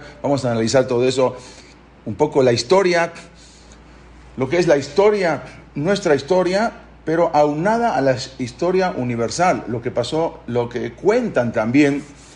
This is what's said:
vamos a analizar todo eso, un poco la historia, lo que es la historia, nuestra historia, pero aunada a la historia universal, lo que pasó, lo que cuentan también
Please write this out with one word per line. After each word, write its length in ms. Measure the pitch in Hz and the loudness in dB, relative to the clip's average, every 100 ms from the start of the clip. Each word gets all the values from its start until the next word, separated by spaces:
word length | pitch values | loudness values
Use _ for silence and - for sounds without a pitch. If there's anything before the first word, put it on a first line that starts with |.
| - - | -8 -10
vamos 220 | 131 143 123 | -4 -2 -2
a 60 | |
analizar 360 | 113 113 135 123 | -2 2 2 2
todo 180 | 120 127 | 0 0
eso, 300 | 131 127 - - - - - - - - | 0 -2 -2 -14 -20 -20 -20 -20 -16 -12
un 100 | 107 | -4
poco 260 | 147 147 | 0 2
la 120 | 127 | 2
historia, 580 | 120 - 190 185 170 151 - - - - - - - - - - - - - | 2 2 2 4 0 -2 -6 -20 -20 -20 -20 -20 -20 -20 -20 -20 -20 -16 -6
lo 100 | 127 | -2
que 100 | 170 | 0
es 80 | 175 | 4
la 120 | 147 | 2
historia, 680 | 135 - 202 208 175 143 - - - - | 2 2 4 4 0 -2 -6 -18 -14 -6
nuestra 400 | 156 196 185 143 | -2 0 2 0
historia, 560 | 139 185 180 190 226 - - - | 2 0 2 0 -2 -6 -16 -12
pero 320 | - 165 165 147 | -4 0 2 2
aunada 640 | 151 147 190 226 233 139 | 2 0 0 0 0 0
a 40 | |
la 140 | 135 123 - - | 0 0 -4 -10
historia 560 | 127 - 170 185 185 131 | -10 -4 -2 0 0 -2
universal, 680 | 123 117 113 131 180 131 - | -4 -4 -4 0 0 0 -4
lo 140 | 117 | -6
que 100 | 117 | -4
pasó, 480 | 104 117 156 160 - - | -4 -4 -2 -4 -6 -6
lo 220 | 120 120 | -4 -4
que 240 | 117 117 | -6 -8
cuentan 580 | - 170 233 226 135 120 | -2 0 2 0 0 0
también 500 | 113 110 135 147 143 - - - | -2 2 4 4 2 -6 -18 -20